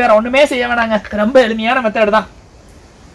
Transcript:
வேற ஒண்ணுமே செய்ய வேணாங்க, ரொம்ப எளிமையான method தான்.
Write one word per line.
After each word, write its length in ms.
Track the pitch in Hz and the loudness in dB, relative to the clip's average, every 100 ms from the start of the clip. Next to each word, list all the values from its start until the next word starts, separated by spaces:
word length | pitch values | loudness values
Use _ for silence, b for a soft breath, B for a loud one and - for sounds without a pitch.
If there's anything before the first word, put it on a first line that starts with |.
வேற 80 | 240 214 | 2 2
ஒண்ணுமே 240 | 240 269 294 | 2 0 2
செய்ய 160 | 254 240 | 0 -2
வேணாங்க, 300 | 240 226 214 - 208 | -2 -2 -2 -4 -4
ரொம்ப 160 | 214 269 226 | 2 2 2
எளிமையான 340 | 220 220 262 226 | -2 -2 -2 -2
method 300 | 214 214 208 | 0 0 0
தான். 100 | 185 - - - - - - - - | -2 -18 -20 -20 -20 -20 -20 -20 -4